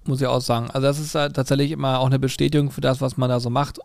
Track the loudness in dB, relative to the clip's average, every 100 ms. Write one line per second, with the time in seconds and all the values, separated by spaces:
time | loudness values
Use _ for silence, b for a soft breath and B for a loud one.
0 | -4 0 0 0 0 -2 0 0 0 0
1 | -4 -2 -2 -2 0 2 0 0 0 2
2 | 2 2 0 0 2 2 0 0 0 0
3 | -2 0 0 0 0 0 -2 -6